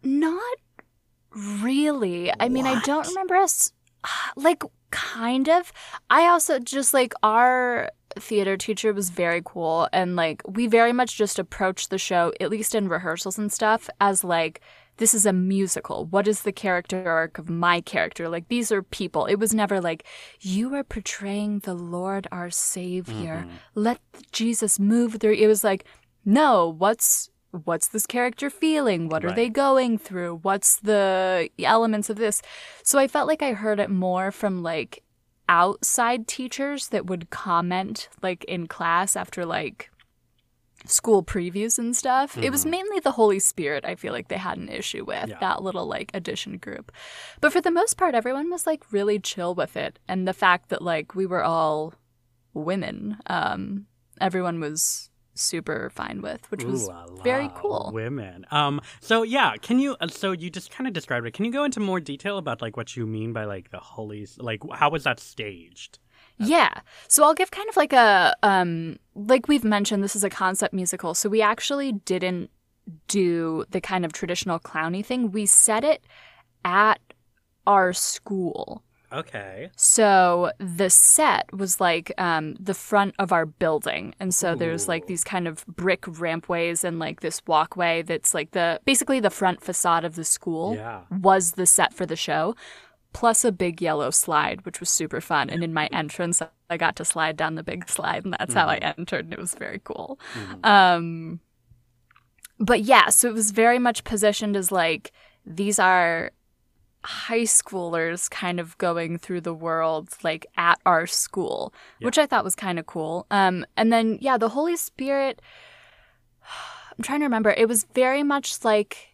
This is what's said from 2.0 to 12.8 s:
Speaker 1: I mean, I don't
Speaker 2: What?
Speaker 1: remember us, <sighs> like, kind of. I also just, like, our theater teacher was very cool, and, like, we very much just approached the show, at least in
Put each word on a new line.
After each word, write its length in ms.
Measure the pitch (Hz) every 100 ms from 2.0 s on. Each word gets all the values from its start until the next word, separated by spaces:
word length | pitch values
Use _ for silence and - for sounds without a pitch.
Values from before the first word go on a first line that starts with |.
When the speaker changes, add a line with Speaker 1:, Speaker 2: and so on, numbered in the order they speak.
| 202 175 175 -
Speaker 1:
I 100 | 240
mean, 180 | 254 262
I 140 | 254
don't 160 | 262 294
Speaker 2:
What? 100 | 302
Speaker 1:
remember 260 | 370 381
us, 380 | 370 381 - - _ _ _
<sighs> 320 | - - - -
like, 260 | 285 - - _ _
kind 560 | - - 226 226 262 269
of. 240 | 339 349 - - - _
I 160 | 262 339
also 320 | 349 - 285
just, 340 | 240 269 262
like, 180 | 277 254 -
our 680 | 214 220 247 254 247 240 - - _ -
theater 380 | - 214 196 190
teacher 360 | - 208 220
was 160 | 202 185
very 300 | 175 175 170
cool, 440 | 175 - 160 165 165
and, 240 | - 180 175
like, 260 | 165 156 -
we 200 | 196 240
very 260 | 226 233
much 240 | 240 254 -
just 220 | 208 -
approached 520 | 175 - 190 185 -
the 80 | 190
show, 340 | - 180 170 -
at 100 | 175
least 240 | 214 214
in 140 | 226